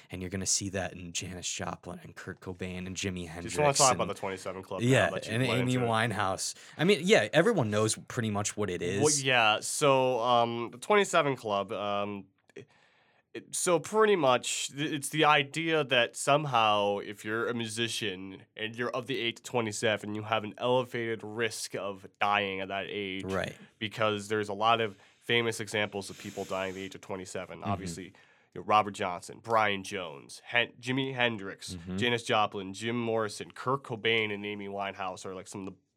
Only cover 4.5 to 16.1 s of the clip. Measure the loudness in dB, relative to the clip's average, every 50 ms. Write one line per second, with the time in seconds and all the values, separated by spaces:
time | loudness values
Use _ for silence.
4.5 | -8 -10 -10 -8 -4 0 4 6 6 6 6 4 0 -2 -6 -4 -2 -2 0 0
5.5 | 0 0 0 0 0 0 0 2 2 2 2 2 0 0 0 0 0 -2 -4 -6
6.5 | -8 -10 -14 -12 -4 0 4 4 4 4 4 6 6 6 6 4 4 4 4 4
7.5 | 4 2 2 2 4 2 2 2 0 -2 -6 -8 -4 -2 -2 0 0 -2 -2 -2
8.5 | -2 -2 -2 -2 -2 -2 -2 -2 0 2 4 4 2 2 2 4 4 6 6 6
9.5 | 4 2 0 -4 -2 2 4 6 6 6 4 4 2 2 2 4 6 4 4 4
10.5 | 0 -4 -4 -6 -8 -6 0 4 4 4 4 6 4 4 4 4 0 -2 -2 -2
11.5 | 0 0 0 -2 -4 -4 -2 -2 0 -2 -2 -2 -6 -8 -12 _ _ _ _ _
12.5 | -20 -20 -20 _ _ _ _ _ _ _ _ _ _ _ _ _ -16 -16 -12 -8
13.5 | -6 -2 0 2 2 2 2 2 2 4 6 6 6 4 6 6 4 4 2 -2
14.5 | -4 -4 -6 -6 -4 -4 -4 -4 -4 -4 -6 -2 2 4 6 6 6 6 4 0
15.5 | -4 -4 -2 0 0 0 2 2 4 4 4 2